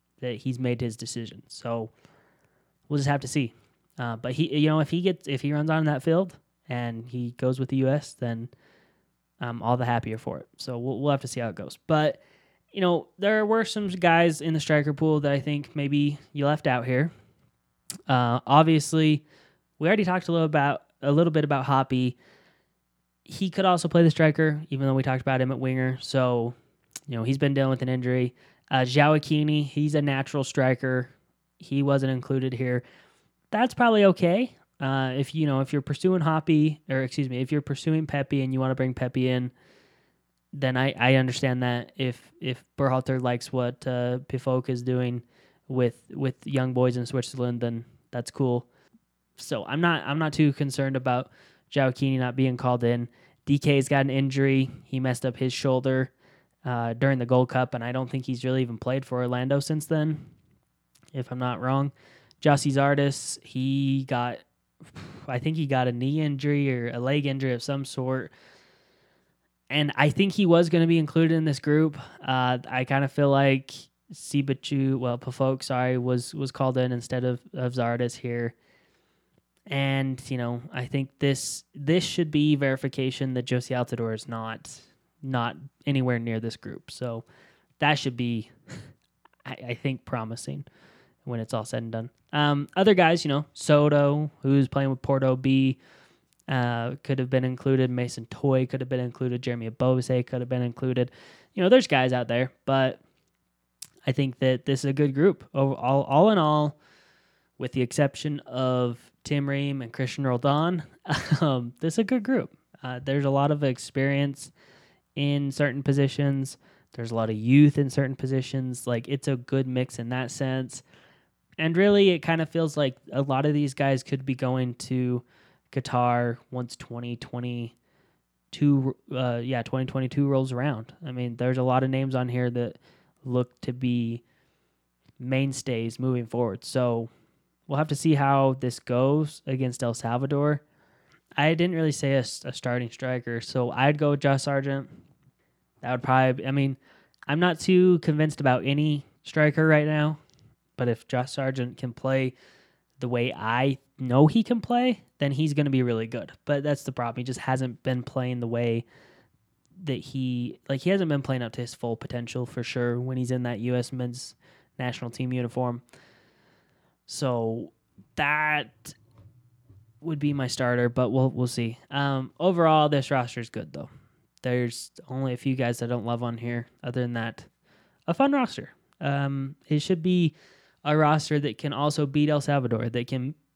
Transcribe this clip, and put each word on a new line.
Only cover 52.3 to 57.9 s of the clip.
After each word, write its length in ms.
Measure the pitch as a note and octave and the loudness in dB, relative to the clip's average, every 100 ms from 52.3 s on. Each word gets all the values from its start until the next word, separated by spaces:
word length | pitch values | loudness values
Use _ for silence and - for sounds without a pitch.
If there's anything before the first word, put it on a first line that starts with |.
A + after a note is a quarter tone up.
| C3 | 2
being 220 | C3 B2 | 0 2
called 260 | B2+ B2 | 0 2
in. 240 | A#2+ A#2+ A#2+ _ _ _ - | 2 0 -4 _ _ _ 0
D 120 | C#3+ | 2
K's 300 | D3+ C#3 C3+ | 4 2 4
got 140 | C#3 | 2
an 80 | C3+ | 2
injury. 600 | C3+ C3+ C3+ C3+ C3+ C3 - | 0 0 2 2 2 0 -4
He 160 | - C3 | -8 -4
messed 260 | C3 A#2+ C3 | -2 -2 -4
up 120 | A2+ | -2
his 160 | C3 | -4
shoulder, 580 | - C#3 B2+ C3 C3 C3 _ _ _ _ _ C3 | -2 0 2 2 0 -2 _ _ _ _ _ -6
uh, 280 | A#2+ A#2 | -4 -4
during 260 | A#2 C#3 C3 | 0 2 2
the 60 | A#2+ | 2
Gold 240 | B2+ B2+ | 4 4
Cup, 240 | C3 B2+ | 0 -2
and 100 | A#2+ | -4
I 80 | A#2+ | -4